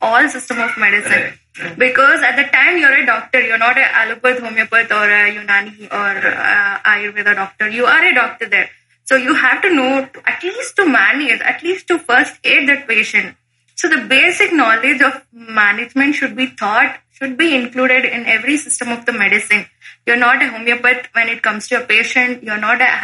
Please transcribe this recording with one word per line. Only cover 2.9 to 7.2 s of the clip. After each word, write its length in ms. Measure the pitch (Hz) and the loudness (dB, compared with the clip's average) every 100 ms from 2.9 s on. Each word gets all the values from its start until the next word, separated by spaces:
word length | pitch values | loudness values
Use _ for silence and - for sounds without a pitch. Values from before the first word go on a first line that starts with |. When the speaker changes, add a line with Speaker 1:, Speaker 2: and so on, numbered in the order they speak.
| 277 | 4
Speaker 1:
a 40 | 247 | 2
doctor, 340 | 226 - 247 | 0 0 -2
you're 180 | 233 226 | 0 0
not 180 | 233 254 | 2 2
an 140 | 254 | 2
allopath, 460 | 220 226 233 254 247 | 0 -2 -2 -2 -2
homeopath, 520 | 233 220 220 226 - | -4 -4 0 0 0
or 200 | 214 208 | 0 2
a 240 | 208 208 | 4 2
Unani, 520 | 208 208 202 208 214 208 | 0 -2 -2 -2 -12 -8
or, 200 | 202 202 | -4 -2
Speaker 2:
Right. 100 | 196 | -2
Speaker 1:
uh, 680 | - - - 202 202 196 214 | -2 -2 0 0 0 -2 0
Ayurveda 400 | 208 208 208 | 0 -2 -4